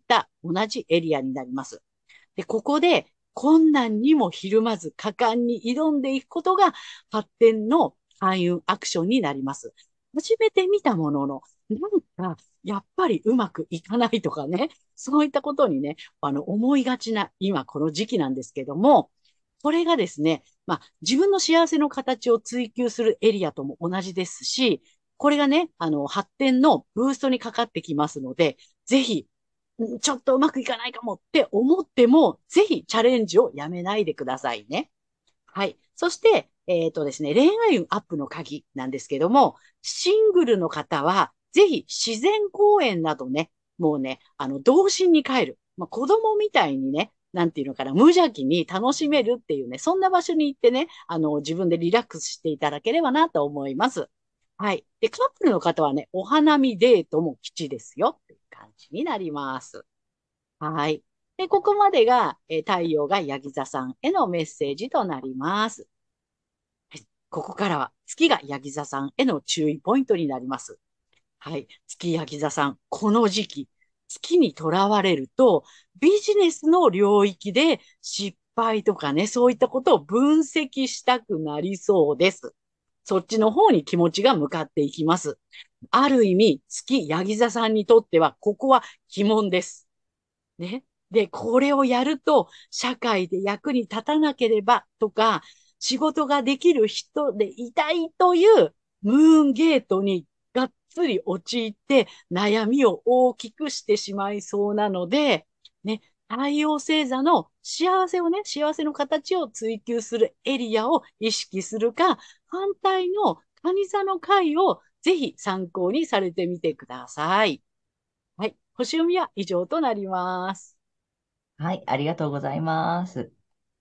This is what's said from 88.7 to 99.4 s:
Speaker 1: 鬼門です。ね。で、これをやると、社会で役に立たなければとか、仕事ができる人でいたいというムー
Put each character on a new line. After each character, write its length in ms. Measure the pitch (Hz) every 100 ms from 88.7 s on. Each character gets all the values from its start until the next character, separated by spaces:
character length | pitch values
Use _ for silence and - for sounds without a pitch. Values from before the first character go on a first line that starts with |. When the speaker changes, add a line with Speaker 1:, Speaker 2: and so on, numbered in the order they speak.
| 254 - - _ -
Speaker 1:
鬼 100 | 208
門 220 | 220 202
で 140 | 180
す。 240 | 170 - _ _ _ _ _ _ _ -
ね。 260 | 175 240 - _ _
で、 140 | 208 196
こ 320 | - 220 247
れ 140 | 277
を 120 | 277 262
や 180 | 247
る 160 | 269 302
と、 300 | - 285 175 - -
社 260 | - 247 254
会 300 | 240 202 180
で 120 | 185
役 300 | 196 208 294
に 100 | 254
立 220 | 208 214
た 160 | 226 302
な 140 | 302
け 160 | 269 233
れ 120 | 220
ば 240 | 202 240 - -
と 100 | 214
か、 320 | - 220 185 - _ _ -
仕 180 | - 254
事 280 | 311 311 277
が 180 | 285
で 140 | 247 277
き 160 | 349
る 140 | 294 214
人 460 | - - - 294
で 160 | 202 202 -
い 100 | 240
た 200 | - 302
い 180 | 339 330 -
と 180 | 359 349
い 100 | 403
う 260 | 415 160 _ _ _
ム 100 | 202
ー 300 | 269 320 320